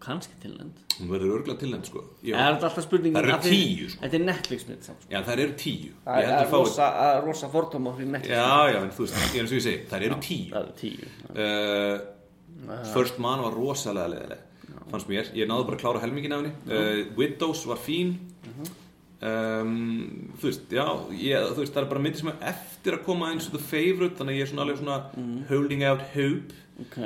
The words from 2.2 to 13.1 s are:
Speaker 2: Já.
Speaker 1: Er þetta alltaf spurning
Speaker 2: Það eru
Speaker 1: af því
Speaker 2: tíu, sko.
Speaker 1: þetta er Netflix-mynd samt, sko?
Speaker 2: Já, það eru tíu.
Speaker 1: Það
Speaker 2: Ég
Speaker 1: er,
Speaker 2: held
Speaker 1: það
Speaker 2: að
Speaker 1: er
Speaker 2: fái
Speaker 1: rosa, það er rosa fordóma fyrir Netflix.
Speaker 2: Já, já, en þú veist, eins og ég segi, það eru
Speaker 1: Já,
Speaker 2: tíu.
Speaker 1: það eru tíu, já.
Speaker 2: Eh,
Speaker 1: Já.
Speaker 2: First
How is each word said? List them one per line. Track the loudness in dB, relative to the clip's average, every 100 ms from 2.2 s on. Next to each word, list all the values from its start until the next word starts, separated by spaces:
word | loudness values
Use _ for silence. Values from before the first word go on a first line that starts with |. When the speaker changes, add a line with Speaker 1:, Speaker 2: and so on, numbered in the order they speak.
Speaker 2:
Já. | -2
Speaker 1:
Er | 2 4 4
þetta | 0
alltaf | -2
spurning | 2 4 4
Speaker 2:
Það | 4
eru | 4
Speaker 1:
af | 4
því | 6 6
Speaker 2:
tíu, | 6 0 -4
sko. | -6
Speaker 1:
þetta | -2
er | 2
Netflix-mynd | 2 0 -2 -6 -8 -14
samt, | -14 -18
sko? | -6
Speaker 2:
Já, | -4
það | 0 0
eru | 0
tíu. | -2 -6 -6 -8 -10
Speaker 1:
Það | 0 2
Speaker 2:
Ég |
Speaker 1:
er, | 4
Speaker 2:
held |
Speaker 1:
það | 4
Speaker 2:
að |
Speaker 1:
er | 6
Speaker 2:
fái | 6
Speaker 1:
rosa, | 6 6 4 6
það | 6 4
er | 2
rosa | -4 -2
fordóma | 0 0 0 -4 -4
fyrir | -4
Netflix. | -4 0
Speaker 2:
Já, | 4 6 8 6
já, | 4
en | 0
þú | -2
veist, | -2
eins | 0 0 0 0
og | 2
ég |
segi, | 0 -2 -4
það | -2
eru | 0
Speaker 1:
Já, | -2
Speaker 2:
tíu. | -4 -4 -4
Speaker 1:
það | -4
eru | -6
tíu, | -6 -8 -8
já. | -12 -16 -10 -2
Speaker 2:
Eh, | 0 2 2 2 2 0 -4 -14 -20 -20 -20 -16 -12
Speaker 1:
Já. | -8 -2
Speaker 2:
First | 2 2